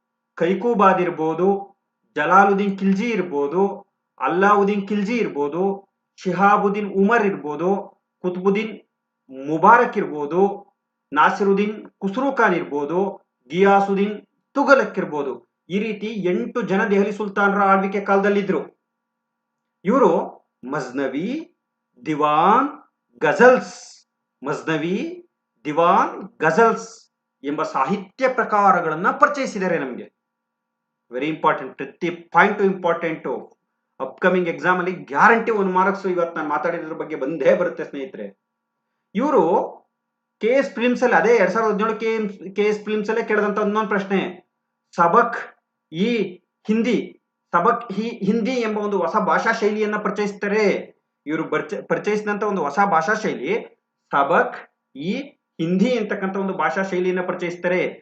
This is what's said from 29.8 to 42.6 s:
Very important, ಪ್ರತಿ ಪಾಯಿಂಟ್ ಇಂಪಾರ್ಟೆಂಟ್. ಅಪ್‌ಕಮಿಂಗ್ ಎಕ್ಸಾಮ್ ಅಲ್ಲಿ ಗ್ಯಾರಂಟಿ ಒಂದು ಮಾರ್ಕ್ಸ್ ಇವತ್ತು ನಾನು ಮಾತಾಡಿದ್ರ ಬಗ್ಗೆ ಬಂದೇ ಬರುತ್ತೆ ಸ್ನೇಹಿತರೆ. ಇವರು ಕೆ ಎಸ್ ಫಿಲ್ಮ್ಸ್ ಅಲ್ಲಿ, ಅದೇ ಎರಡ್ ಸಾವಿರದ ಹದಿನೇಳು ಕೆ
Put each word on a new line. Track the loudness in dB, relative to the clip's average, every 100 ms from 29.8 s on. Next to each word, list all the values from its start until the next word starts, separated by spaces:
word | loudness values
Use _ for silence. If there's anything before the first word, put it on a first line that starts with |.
| -4 -10 -14 _ _ _ _ _ _ _ _ _ _
Very | -6 -4
important, | -2 0 0 -4
ಪ್ರತಿ | -12 -14 -6 -6
ಪಾಯಿಂಟ್ | -6 -2 4 4 4
ಇಂಪಾರ್ಟೆಂಟ್. | 0 2 0 0 -2 -6 -6 -8 -10 _ _ _ _ -12
ಅಪ್‌ಕಮಿಂಗ್ | -12 0 2 2 0
ಎಕ್ಸಾಮ್ | -2 0 0
ಅಲ್ಲಿ | 0
ಗ್ಯಾರಂಟಿ | -6 -6 4 6 6 2
ಒಂದು | 0 0
ಮಾರ್ಕ್ಸ್ | 2 0 0 -2
ಇವತ್ತು | -2 -2 -4
ನಾನು | -4
ಮಾತಾಡಿದ್ರ | -2 -2 -4 -6
ಬಗ್ಗೆ | -10 -8 -6
ಬಂದೇ | -6 0 2
ಬರುತ್ತೆ | 2 0 -6
ಸ್ನೇಹಿತರೆ. | -10 -10 -12 -12 -16 -16 _ _ _ _ _ _ _
ಇವರು | -4 0 2 2 0 -2 -10 _ _ _ _ _ -4
ಕೆ | 0
ಎಸ್ | 2 0
ಫಿಲ್ಮ್ಸ್ | 0 0 2
ಅಲ್ಲಿ, | 2 4
ಅದೇ | 4
ಎರಡ್ | 4 4
ಸಾವಿರದ | 2 0
ಹದಿನೇಳು | 0 -2 -2 -2 -2 -4 -6 -10
ಕೆ | -2